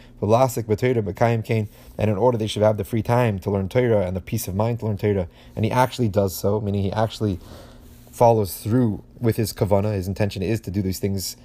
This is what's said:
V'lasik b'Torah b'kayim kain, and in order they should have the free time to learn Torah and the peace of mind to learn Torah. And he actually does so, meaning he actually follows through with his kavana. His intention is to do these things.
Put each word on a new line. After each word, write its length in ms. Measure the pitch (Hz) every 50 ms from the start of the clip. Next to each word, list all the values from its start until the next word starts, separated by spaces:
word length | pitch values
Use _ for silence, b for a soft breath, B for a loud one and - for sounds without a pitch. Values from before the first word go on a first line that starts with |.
| B B B B
V'lasik 440 | - 101 110 120 131 123 - 123 110
b'Torah 380 | - 107 - 131 127 127 117
b'kayim 400 | 104 95 90 - 120 117 117 113
kain, 280 | 107 - 113 110 107 - B B B B B
and 140 | B 107 107
in 80 | 107 95
order 180 | 113 127 120
they 100 | 107 113
should 160 | 101 - 104
have 140 | 104 107 107
the 80 | 104 98
free 180 | - - 110
time 360 | 107 - 120 120 123 113 101 92
to 120 | - 104
learn 200 | 101 98 95 90
Torah 360 | - 127 123 120 110 104 92
and 80 | 90 92
the 60 | 92
peace 260 | - - 120 110 -
of 80 | - 90
mind 260 | 98 110 120 120 113
to 60 | 107
learn 120 | 110 104 95
Torah. 300 | - 104 101 98 87 - B B B B B
And 80 | B 107
he 60 | 107
actually 380 | 110 127 127 120 - - 123 110
does 280 | 92 107 98 95 -
so, 240 | - - 101 104 104
meaning 220 | 98 101 98 101
he 100 | 98 95
actually 480 | - 107 113 110 - - 110 104 92 - B B B B B B B B B B B B B -
follows 460 | - - 127 117 117 110 101 95 - -
through 440 | - 107 110 131 123 110 101 - - - - -
with 180 | 117 113 110
his 180 | - 110 98 -
kavana. 400 | - 113 92 101 98 101 107 107
His 120 | 98 90
intention 360 | 101 92 - 107 98 - 98
is 180 | 92 87 113 113
to 100 | - 104
do 120 | 90 104
these 160 | 95 95 92 -
things. 400 | - 98 98 95 90 - - -